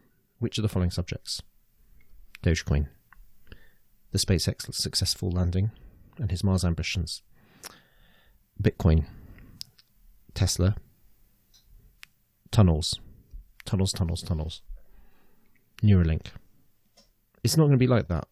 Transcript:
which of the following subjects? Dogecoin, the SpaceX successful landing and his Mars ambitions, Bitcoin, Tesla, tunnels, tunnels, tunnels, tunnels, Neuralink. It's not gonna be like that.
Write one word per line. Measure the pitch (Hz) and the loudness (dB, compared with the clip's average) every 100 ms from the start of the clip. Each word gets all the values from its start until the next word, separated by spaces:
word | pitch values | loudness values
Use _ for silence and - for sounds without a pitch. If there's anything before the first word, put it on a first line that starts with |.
| _ _ _ - | _ _ _ -8
which | 117 - | -6 -2
of | |
the | 107 | -2
following | 95 87 | 0 0
subjects? | - - - - - - _ _ _ _ - - - - - | -2 -6 -8 -10 -12 -14 _ _ _ _ -20 -20 -20 -20 -4
Dogecoin, | - 80 - 71 71 - _ - - - - - - - _ _ _ | -2 0 0 0 -2 -8 _ -20 -20 -20 -20 -20 -20 -20 _ _ _
the | 101 | -4
SpaceX | - 87 - - - | 0 0 0 -6 -8
successful | - - - 98 - 95 | -8 -4 -2 -2 -4 -2
landing | 87 90 90 107 - - - - - | 0 0 0 -2 -4 -20 -20 -20 -8
and | 113 | -6
his | 90 | -2
Mars | 98 92 | 0 2
ambitions, | 87 82 78 95 78 - - _ _ - - - _ _ _ _ _ _ _ - | 0 -2 -4 -4 -6 -8 -18 _ _ -20 -20 -20 _ _ _ _ _ _ _ -2
Bitcoin, | - - 85 80 - - - - - - - _ _ _ - - _ | -2 2 4 4 2 -8 -20 -20 -20 -20 -20 _ _ _ -20 -20 _
Tesla, | - 92 - 90 - - _ _ _ _ _ _ _ _ - - _ - _ _ _ - | -2 -2 2 0 0 -8 _ _ _ _ _ _ _ _ -20 -20 _ -20 _ _ _ -2
tunnels, | - 92 78 - - - - - - - - | 4 4 4 -2 -8 -14 -20 -20 -20 -20 -18
tunnels, | - 95 95 | -6 -2 -2
tunnels, | - 85 87 | -2 -4 -4
tunnels, | - 78 78 - - - - - - - - - _ _ _ - | -4 -6 -6 -12 -16 -18 -18 -20 -20 -20 -20 -20 _ _ _ 0
Neuralink. | 104 95 82 80 - - - _ _ _ _ _ _ _ _ _ | 4 6 4 0 -6 -18 -20 _ _ _ _ _ _ _ _ _
It's | 117 156 | 0 4
not | |
gonna | 147 135 | 6 6
be | 123 | 4
like | 120 - | 2 0
that. | 82 - | -4 -4